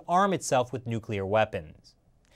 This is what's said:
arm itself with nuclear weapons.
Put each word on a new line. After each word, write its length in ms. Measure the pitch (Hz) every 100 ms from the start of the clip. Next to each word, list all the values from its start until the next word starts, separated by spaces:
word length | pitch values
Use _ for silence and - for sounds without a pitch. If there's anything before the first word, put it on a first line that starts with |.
| -
arm 240 | 175 196
itself 400 | 170 - 131 123
with 140 | 127 117
nuclear 400 | 113 - 101 95
weapons. 680 | 110 107 110 78 - _ _ _ _ _